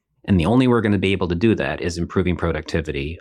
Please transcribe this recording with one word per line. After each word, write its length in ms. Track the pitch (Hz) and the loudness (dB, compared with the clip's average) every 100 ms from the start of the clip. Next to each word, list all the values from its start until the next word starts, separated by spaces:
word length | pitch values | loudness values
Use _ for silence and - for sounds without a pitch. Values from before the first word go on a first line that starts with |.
| _ _ - | _ _ 0
And 120 | 95 | 2
the 60 | |
only 220 | 80 123 127 | 4 4 4
way 60 | |
we're 100 | 117 | 2
gonna 160 | 104 101 | 2 2
be 140 | 95 | 2
able 160 | 98 92 | 0 -2
to 60 | |
do 200 | 87 113 | 0 2
that 260 | 98 67 76 | 2 0 -4
is 160 | 85 82 | -4 -4
improving 400 | 85 - 90 85 | -4 -2 0 0
productivity 800 | 85 80 - 85 80 76 73 80 | -2 -4 -4 -4 -4 -6 -6 -8